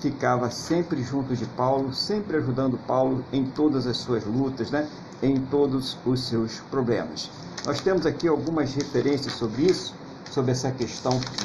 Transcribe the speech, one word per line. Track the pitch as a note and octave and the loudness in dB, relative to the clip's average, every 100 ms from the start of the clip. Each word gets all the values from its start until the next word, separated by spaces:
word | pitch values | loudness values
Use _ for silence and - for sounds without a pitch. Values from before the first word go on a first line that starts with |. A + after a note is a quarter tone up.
ficava | D3 C3 B2+ B2 A#2+ | -4 0 2 2 0
sempre | - - E3 E3+ D3+ | -4 -2 0 0 -2
junto | B2 C#3 B2+ | -2 -2 -2
de | A#2+ A#2+ | -2 -4
Paulo, | - B2+ C3+ C3+ | 0 2 2 0
sempre | B2+ - G#3+ G3+ D#3 | -2 -2 -2 0 0
ajudando | B2+ B2+ C3+ A#2+ - | 0 0 0 0 0
Paulo | B2+ C3+ B2+ - | 2 2 0 -2
em | C#3 | -2
todas | C3 D3 D3+ C3+ B2 | 0 2 2 2 0
as | A#2 | -2
suas | - A#2 G#2 | -2 -2 0
lutas, | A#2+ C3+ C3 A2+ | 0 0 -2 -2
né? | C#3+ D3+ - - - | -2 -2 -6 -16 -2
Em | C3 C3+ | 0 2
todos | C3 C#3+ C#3+ C3 C3 - | 2 2 2 2 -2 -4
os | B2 B2+ - | 0 0 0
seus | A#2 A2+ - - | 0 0 -4 -6
problemas. | C3+ A#2+ G#2 D#2+ D2+ - - - - | -2 0 0 -2 -6 -10 -12 -14 0
Nós | - C#3+ | 2 4
temos | F#3 F#3 | 4 4
aqui | D3+ B2+ E3+ | 4 2 4
algumas | D3 C3 D#3+ B2+ | 4 2 0 0
referências | C3+ C#3 B2+ B2+ C#3+ B2+ | 0 0 2 2 2 0
sobre | - A2+ A2 | -2 -2 2
isso, | F3 F3+ - - - - - | 4 4 -2 -12 -14 -16 -6
sobre | - B2+ | 0 2
essa | B2+ C3+ | 2 0
questão | B2+ A2+ - C3 B2+ B2 - | -2 -4 -2 0 0 -2 -4